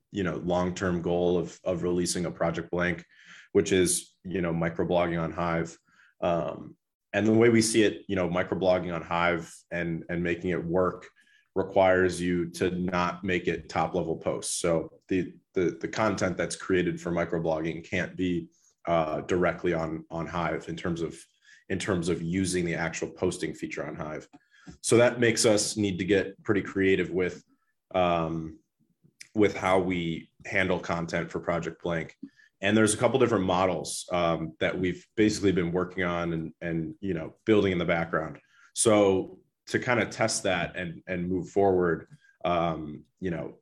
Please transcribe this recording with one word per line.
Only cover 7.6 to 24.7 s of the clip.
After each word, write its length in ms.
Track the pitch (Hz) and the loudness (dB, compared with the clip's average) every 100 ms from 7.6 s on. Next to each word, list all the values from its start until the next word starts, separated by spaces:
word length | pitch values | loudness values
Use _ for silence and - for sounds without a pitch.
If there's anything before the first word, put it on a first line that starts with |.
see 220 | 110 113 | 4 4
it, 220 | 101 - - | 4 2 -4
you 80 | 98 | -2
know, 140 | 87 | 0
microblogging 640 | 90 90 87 92 92 87 | 0 -2 0 2 2 0
on 80 | 82 | -6
Hive 500 | 78 85 85 85 82 - _ | -4 0 2 0 -4 -16 _
and, 340 | 87 85 80 - | -4 -4 -4 -4
and 140 | 85 | -4
making 280 | 87 85 92 | -2 -2 -2
it 140 | 82 | -2
work 420 | 82 90 90 85 - _ _ _ _ | 0 0 0 -2 -10 _ _ _ _
requires 640 | 95 95 98 95 92 92 87 | -6 0 4 6 6 4 0
you 300 | 90 87 85 | -2 -2 -2
to 200 | - 92 | -2 -2
not 540 | 90 90 90 87 - | -2 -2 0 -2 -2
make 240 | 98 90 87 | -2 -2 -2
it 220 | 78 - | -4 -4
top-level 460 | - 82 87 82 80 | -2 -2 -2 -4 -4
posts. 440 | 90 69 - - | -4 -4 -6 -4
So 300 | 87 80 78 - - | 0 0 -2 -10 -4
the, 240 | 92 82 - _ | -4 -4 -8 _
the, 240 | - 90 - | -2 -2 -2
the 80 | 85 | -6
content 480 | - 110 95 95 90 | 0 0 0 -2 -2
that's 180 | 85 | -4
created 460 | - - 92 87 82 | -6 0 0 2 -2
for 100 | 87 | -4
microblogging 800 | 85 85 85 82 78 82 80 - | -2 -2 -2 -2 -2 -4 -6 -6
can't 260 | 92 82 | -4 -4
be, 340 | 87 90 87 85 _ _ _ - | -2 -2 -2 -6 _ _ _ 0
uh, 360 | 85 78 76 | 0 0 -2
directly 500 | 73 92 87 82 92 | -2 2 2 0 -2
on, 320 | 82 80 80 - | -2 -2 -6 -8
on 160 | 82 73 | -8 -6
Hive 420 | 87 80 78 - | -4 -2 -4 -6
in 80 | 95 | -6
terms 240 | 92 85 | -4 -4
of, 180 | 80 - - _ _ - - | -4 -8 -20 _ _ -18 -8
in 80 | 95 | -4
terms 320 | - 90 85 | -2 0 0
of 100 | 82 | -2
using 460 | 82 92 92 90 85 | -2 -2 0 -2 -2
the 80 | |
actual 340 | 82 82 - 85 | -4 -4 -6 -8
posting 460 | - 92 85 80 | -4 -4 -2 -6
feature 320 | 76 80 - 73 | -6 -10 -8 -8
on 100 | 76 | -8
Hive. 320 | 78 76 - - _ _ - | -10 -10 -14 -20 _ _ -20